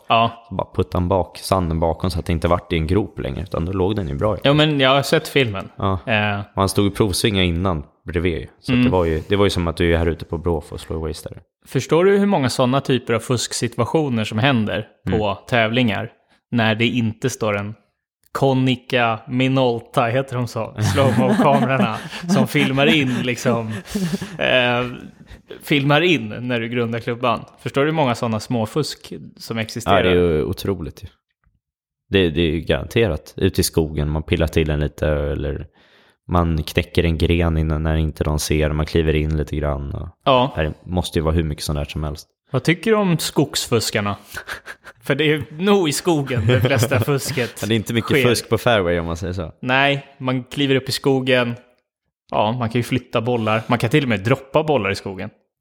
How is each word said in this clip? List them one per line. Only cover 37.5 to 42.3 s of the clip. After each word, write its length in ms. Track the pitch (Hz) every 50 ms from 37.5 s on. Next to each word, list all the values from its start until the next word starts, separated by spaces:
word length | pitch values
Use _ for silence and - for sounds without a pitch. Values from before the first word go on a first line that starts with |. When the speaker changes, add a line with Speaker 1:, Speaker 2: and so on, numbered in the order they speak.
| 80 78
Speaker 2:
innan, 240 | 78 78 78 76 80
när 140 | 80 78
inte 280 | 80 80 78 73 - -
de 140 | 78 76 76
ser, 340 | - - 82 76 76 73 76
man 140 | 76 80
kliver 280 | - - 85 80 78 76
in 220 | 76 76 76 78
lite 200 | 78 73 - -
grann. 380 | 73 73 73 69 69 71 71 73
Och 140 | 73 80 82 - _ -
Speaker 1:
Ja. 280 | - 135 123 123 143 -
Speaker 2:
det 180 | 80 80 76 - - - -
måste 280 | 90 90 85 - - 87
ju 40 | 76
vara 120 | 78 78
hur 80 | 87 80
mycket 200 | 78 73 - -
sånt 140 | - 76 73
där 60 | 73
som 200 | - - 78 78
helst. 240 | 76 73 - - _